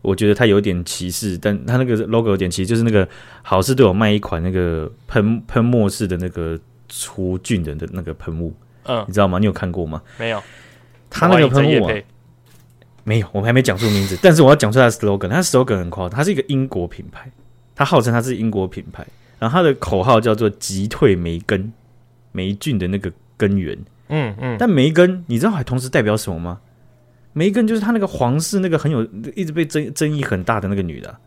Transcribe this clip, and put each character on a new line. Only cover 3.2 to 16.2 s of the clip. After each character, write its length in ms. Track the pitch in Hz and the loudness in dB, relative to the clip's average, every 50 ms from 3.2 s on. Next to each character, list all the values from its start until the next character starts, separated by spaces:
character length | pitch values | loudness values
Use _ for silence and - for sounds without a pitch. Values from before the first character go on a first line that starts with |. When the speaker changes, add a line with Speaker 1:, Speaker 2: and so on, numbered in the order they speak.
| - - - - | -20 -20 -20 -20
Speaker 1:
好 200 | - - - 95 | -4 0 0 0
事 120 | 92 139 131 | 2 2 4
对 120 | 127 127 | 4 4
我 80 | 98 90 | 4 6
卖 160 | 101 113 104 | 4 2 2
一 80 | 107 104 | 2 0
款 240 | 101 - 87 80 | -2 -4 -6 -4
那 80 | 85 92 | -4 -2
个 400 | 92 92 90 85 82 80 78 - - _ _ - | -2 0 0 0 -2 -4 -6 -8 -12 _ _ -2
喷， 340 | - 117 101 107 117 113 - | 0 0 2 2 0 -2 -6
喷 180 | - - 120 113 | -4 0 0 2
墨 240 | 120 123 120 104 98 | 2 2 2 2 0
式 180 | - - 110 | 0 -2 -4
的 120 | 90 92 82 | -4 -2 -4
那 100 | 90 90 | -4 -6
个 300 | 80 87 82 80 82 80 _ _ _ _ - - | -6 -6 -6 -6 -6 -8 _ _ _ _ -20 -18
除 480 | - - - - - - 92 92 92 92 | -14 -12 -12 -12 -8 -6 -4 -4 -4 -6
菌 240 | - - 120 92 | -4 -2 -2 -2
的 120 | 82 76 71 76 80 - | -2 -6 -8 -8 -10 -10
那 100 | - 92 | -10 -10
个 100 | 85 80 78 | -10 -10 -12
喷 240 | - - - 80 80 | -10 -10 -10 -8 -6
雾。 160 | 85 80 - _ _ _ _ _ _ | -8 -8 -10 _ _ _ _ _ _
Speaker 2:
嗯。 180 | - 127 113 104 98 | -6 -4 -4 -4 -2
Speaker 1:
你 60 | 92 | 0
知 40 | 104 | 2
道 80 | 101 | 2
吗？ 120 | 92 90 92 | 2 2 2
你 80 | 107 | 0
有 60 | 104 | 0
看 180 | 87 - 104 90 | 0 -4 -6 -6
过 140 | 82 92 85 | -6 -6 -8
吗？ 160 | 78 78 78 - - - - | -8 -8 -12 -14 -18 -12 -8
Speaker 2:
没 100 | 113 117 | -6 -6
有。 140 | 110 101 - - - - - - - - - _ _ _ _ _ | -6 -8 -10 -14 -20 -20 -20 -20 -20 -20 -20 _ _ _ _ _
Speaker 1:
它 200 | - - 160 175 | -4 0 4 4
那 100 | 185 170 | 6 6
个 100 | 151 131 | 6 6
喷 160 | 123 139 139 | 4 4 4
雾 40 | 147 | 4
啊， 20 | |
Speaker 2:
我 0 | |
怀 0 | |
疑 100 | - 233 | 4 2
你 60 | 202 | 2
在 80 | 143 110 | 0 -2
业 60 | 101 | -6
配。 40 | - _ - - _ - _ _ _ _ - - _ _ _ _ _ _ _ - _ | -8 _ -20 -20 _ -20 _ _ _ _ -20 -20 _ _ _ _ _ _ _ -12 _
Speaker 1:
没 140 | 107 110 117 | -2 0 0
有， 80 | 101 - | -2 -2
我 100 | - 101 | -4 -2
还 100 | 101 117 | 0 2
没 80 | 120 131 | 2 4
讲 160 | 127 117 95 | 4 2 0
出 80 | 92 113 107 | 0 0 0
名 160 | 104 98 98 | 2 2 0
字， 100 | 98 95 87 | -2 -2 4
但 100 | - 185 | 6 6
是 100 | 160 160 | 8 10
我 60 | 147 131 | 10 8
要 60 | 147 | 8
讲 160 | 143 - 104 | 8 4 2
出 80 | 107 131 | 4 4
它 60 | 127 | 4
的 60 | 120 | 4
slogan。 340 | 113 - - 104 101 98 101 92 | 4 2 0 0 0 0 -2 -2
它 100 | 110 175 | -2 0
的 40 | |
slogan 360 | 180 - - 127 127 117 107 95 | 0 2 2 2 2 2 0 -2
很 120 | 90 87 | -2 -6
夸 180 | 82 98 90 90 | -6 -6 -8 -6
张， 80 | 104 | -2
它 60 | 131 | -2